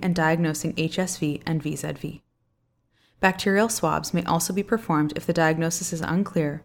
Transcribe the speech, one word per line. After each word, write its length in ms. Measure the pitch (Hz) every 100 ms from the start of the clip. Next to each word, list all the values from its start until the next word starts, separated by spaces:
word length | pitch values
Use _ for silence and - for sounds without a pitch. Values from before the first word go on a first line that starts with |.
and 120 | 185 175
diagnosing 600 | 160 165 165 151 160 156
H 220 | 160 -
S 180 | 185 -
V 240 | 151 143 -
and 160 | 160
V 120 | 147 143
Z 180 | 151
V. 280 | 139 - - _ _ _ _ _ _ _ _ _ -
Bacterial 500 | 190 185 202 196 220
swabs 440 | - 160 151 151
may 100 | 175 -
also 280 | 165 -
be 80 | 190
performed 500 | 196 190 - 156 151 156
if 100 | -
the 80 |
diagnosis 580 | 170 160 160 165 - 175
is 100 | 165
unclear 600 | - 180 196 170 147 156